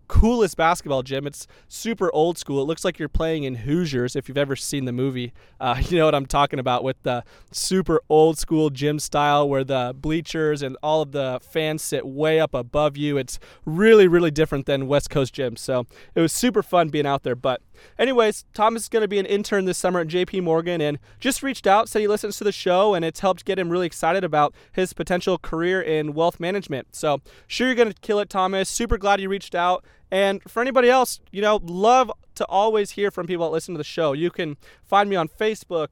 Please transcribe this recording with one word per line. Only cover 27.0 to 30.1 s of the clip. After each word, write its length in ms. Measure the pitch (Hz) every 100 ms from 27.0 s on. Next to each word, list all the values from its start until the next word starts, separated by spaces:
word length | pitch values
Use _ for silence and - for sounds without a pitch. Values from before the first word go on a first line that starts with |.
| 160 139 - - _
sure 220 | - 254
you're 80 | 240
gonna 180 | 226 180
kill 180 | - 208
it, 100 | 202
Thomas. 400 | 196 185 190 190
Super 280 | - 233 220
glad 240 | 196 202
you 80 | 190
reached 240 | 196 -
out. 320 | 175 180 185 - _ _